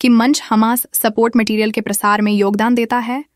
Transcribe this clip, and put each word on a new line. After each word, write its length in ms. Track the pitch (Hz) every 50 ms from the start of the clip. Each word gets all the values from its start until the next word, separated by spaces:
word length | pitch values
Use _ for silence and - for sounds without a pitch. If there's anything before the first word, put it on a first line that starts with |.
कि 80 | - 247
मंच 340 | 240 226 226 262 294 - - -
हमास 360 | 226 214 220 226 240 240 - - -
सपोर्ट 440 | - - 220 220 - 226 233 233
मटेरियल 340 | 240 220 214 220 214 214 226
के 100 | 214 226
प्रसार 420 | 214 - 202 - - 208 208 208 208
में 100 | 214 208
योगदान 420 | 202 202 196 208 202 214 240 247
देता 240 | 233 233 220 240 247
है 260 | 233 233 247 277 294 _ _